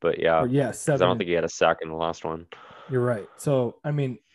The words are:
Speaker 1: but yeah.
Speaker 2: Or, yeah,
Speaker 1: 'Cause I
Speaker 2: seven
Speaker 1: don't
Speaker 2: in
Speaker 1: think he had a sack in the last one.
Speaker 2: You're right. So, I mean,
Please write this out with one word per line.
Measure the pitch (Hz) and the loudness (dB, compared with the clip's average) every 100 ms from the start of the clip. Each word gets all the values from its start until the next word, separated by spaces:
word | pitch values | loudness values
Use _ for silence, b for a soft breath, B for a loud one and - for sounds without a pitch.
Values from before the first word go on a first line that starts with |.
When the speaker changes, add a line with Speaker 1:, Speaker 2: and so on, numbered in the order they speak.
Speaker 1:
but | 85 82 | -2 0
yeah. | 80 80 | 2 4
Speaker 2:
Or, | 123 | 2
yeah, | 139 127 | 0 -2
Speaker 1:
'Cause | 101 - | -4 -2
I | |
Speaker 2:
seven | 147 | 2
Speaker 1:
don't | 90 | 4
Speaker 2:
in | 90 | 2
Speaker 1:
think | 87 | 0
he | |
had | 85 | 0
a | 82 | -2
sack | - 82 82 | 2 2 2
in | 82 | -2
the | 80 | -4
last | 82 82 82 | -4 -4 -6
one. | 82 85 B B B - | -8 -10 B B B -6
Speaker 2:
You're | 131 | -2
right. | 123 117 95 - | 0 -2 -6 -8
So, | - 135 120 - | -2 0 0 -4
I | 156 | -6
mean, | 147 135 120 _ | -2 -4 -6 _